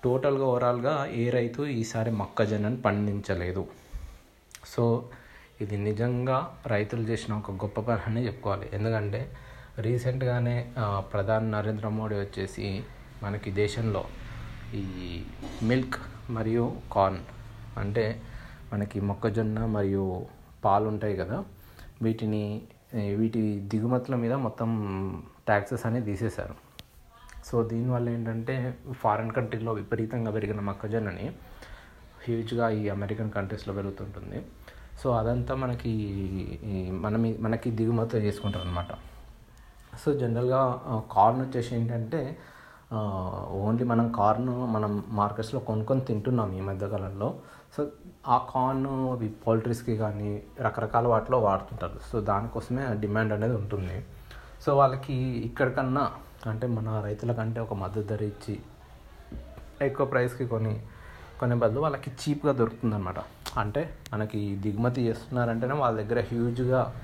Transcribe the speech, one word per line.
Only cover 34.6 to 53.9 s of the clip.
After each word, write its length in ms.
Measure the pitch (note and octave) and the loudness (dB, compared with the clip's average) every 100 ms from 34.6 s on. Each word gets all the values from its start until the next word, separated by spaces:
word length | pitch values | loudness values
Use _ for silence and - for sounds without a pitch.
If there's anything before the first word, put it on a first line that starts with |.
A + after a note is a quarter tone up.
| - - - - | -20 -18 -18 -4
So, 60 | C3+ | 2
అదంతా 440 | A#2+ A2 B2 B2 | 2 4 0 0
మనకి, 360 | C3 C3 A#2+ A#2 A2 G#2 G2 F#2+ F#2+ F2+ - | -2 -2 -2 0 0 0 -2 -2 -4 -6 -6
ఈ, 260 | G#2+ F#2+ F#2 | -4 -4 -2
మన 260 | F#2 G#2+ A2 | -2 0 2
మీ-, 240 | A2+ A2+ | 2 2
మనకి 300 | A2+ A#2 B2 | 0 0 0
దిగుమతి 460 | A2 A2+ A#2 A2+ A2 | 0 2 4 2 2
చేసుకుంటారు 480 | G#2 G2+ G#2 E2+ | 2 0 -2 -4
అనమాట. 220 | F2 F2 E2+ - - - - - - - - - - - - | -2 -4 -4 -8 -12 -18 -20 -20 -20 -20 -20 -20 -18 -4 0
So, 100 | C#3+ | 2
జనరల్గా, 640 | A#2+ A#2 B2 C3 C3 B2 - | 2 2 4 4 4 2 -2
ఆ, 160 | A2 A2 | -4 0
కార్న్ 280 | G#2 G#2 B2+ | 8 8 8
వచ్చేసి 340 | C3 B2+ A#2 | 0 -2 -2
ఏంటంటే, 640 | A#2 A#2 A#2 A2+ D#3+ C3 D#3 - - - - - | 0 0 0 -2 -2 -4 -8 -16 -20 -20 -20 -6
ఆ, 120 | A2 G#2 F#2+ F#2 F#2+ F#2 F#2+ G2+ | -4 -2 -2 -4 -4 -4 0 2
only 200 | A#2 B2 | 2 4
మనం 260 | A#2 A#2 | 4 4
కార్న్ 360 | A#2 G#2 A2 B2+ | 6 6 6 2
మనం 560 | B2 B2+ A2 G#2+ G#2 - | 0 0 2 2 0 -2
మార్కెట్స్లో 520 | G#2+ G#2 G#2+ A2 C3 | 2 2 2 -4 -4
కొనుక్కొని 400 | - A2 A2 C3+ | -2 -2 2 2
తింటున్నాం 560 | B2+ G#2+ - B2+ G#2 F#2 | 2 0 2 2 2 -2
ఈ 40 | |
మధ్యకాలంలో. 760 | G2 F#2+ G2 G#2 F#2+ F#2+ A2 F#3 - - - - | -2 -2 -2 -2 -4 -2 -2 -2 -12 -20 -14 -4
So, 80 | D3 - - - - | -4 -6 -20 -14 4
ఆ 180 | B2 - | 4 4
కార్న్ 320 | C3 B2+ C3+ C3+ | 0 2 2 0
అవి 420 | C3+ C3 B2+ A2 | 0 0 0 -2
పౌల్ట్రీస్కి 680 | - - A2+ A#2 A#2 - A2 | -2 4 4 4 -2 0 0
కానీ 460 | G#2+ G2+ G#2 G#2 - - | 0 -2 -4 -4 -8 -4
రకరకాల 460 | A#2 - A2 A#2 A#2+ | -2 0 0 4 6
వాటిలో 320 | A2+ A2 B2 | 4 4 4
వాడుతుంటారు. 800 | G#2+ F#2+ - A2 F2+ G2+ - A#2 | 6 4 0 -6 -6 -6 -4 -2
So, 80 | |
దానికోసమే 600 | G#2 G2 A2+ A#2 - B2 | 2 0 0 -6 -4 -4
ఆ 80 | C3+ | -2
డిమాండ్ 400 | G#2 G#2 G#2+ A2 | -2 0 2 2
అనేది 220 | G#2 A2 | 2 2
ఉంటుంది. 500 | A#2 G2+ G2+ F2+ | 0 -2 -4 -4